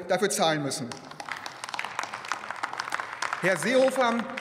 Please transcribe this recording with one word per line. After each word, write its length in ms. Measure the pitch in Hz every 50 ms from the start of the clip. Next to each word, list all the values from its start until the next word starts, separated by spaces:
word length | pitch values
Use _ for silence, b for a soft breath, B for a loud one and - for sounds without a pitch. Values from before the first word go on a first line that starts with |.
| -
dafür 220 | 202 185 175 208 185
zahlen 340 | - - 180 160 156 151 143
müssen. 240 | 135 131 - 120 120 - - - - - - - - - - - - - - - - - - - - - - - - - - - - - - - - - - - - - - - - - - - - - - - - - -
Herr 160 | 170 185 190
Seehofer 600 | 156 156 220 262 254 262 262 262 262 247 233 233 233 214 - - -